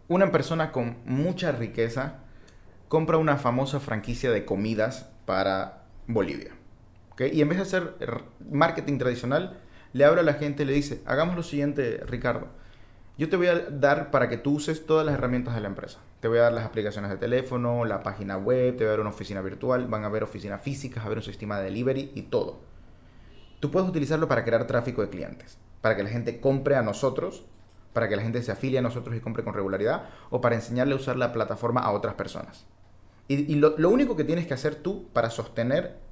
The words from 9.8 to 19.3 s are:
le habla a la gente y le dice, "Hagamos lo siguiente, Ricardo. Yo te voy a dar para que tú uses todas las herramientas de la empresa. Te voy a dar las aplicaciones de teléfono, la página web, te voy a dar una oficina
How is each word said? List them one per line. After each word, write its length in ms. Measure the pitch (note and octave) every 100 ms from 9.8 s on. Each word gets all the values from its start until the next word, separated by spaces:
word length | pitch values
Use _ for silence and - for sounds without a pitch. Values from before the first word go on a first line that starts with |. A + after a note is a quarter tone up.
| -
le 120 | B2+
habla 180 | D3 E3+
a 20 |
la 100 | E3
gente 300 | C#3+ D3 C#3+
y 20 | C#3
le 60 |
dice, 280 | C#3+ C#3+ B2+ -
"Hagamos 300 | C3 E3+ F3
lo 80 |
siguiente, 580 | D#3+ C#3+ C#3+ D3 A#2+ A2
Ricardo. 440 | - A#2+ B2 A#2 - - - - - - - -
Yo 120 | D#3
te 80 | F#3
voy 100 | F3+
a 140 | E3+
dar 500 | - C#3 C#3+ D3+ D#3
para 180 | C3+ A#2+
que 100 | A#2
tú 180 | C3+ C#3+
uses 300 | D#3 D#3 -
todas 200 | D#3 D#3
las 80 |
herramientas 400 | C3+ B2 B2 A#2+
de 60 | A2+
la 80 | G2+
empresa. 320 | F#2+ - - - -
Te 80 | A2+
voy 120 | A#2
a 40 |
dar 100 | A#2+
las 120 | A#2+
aplicaciones 480 | A2 A2+ G#2 G#2 G2+
de 40 | F#2+
teléfono, 680 | A2+ B2+ B2+ B2 A#2+ A#2+
la 180 | A2+ G2
página 340 | G#2 G2+ G2 G2
web, 400 | G2+ B2+ B2+ B2
te 60 |
voy 60 | A2
a 20 |
dar 100 | G#2+
una 100 | G#2+
oficina 300 | - G2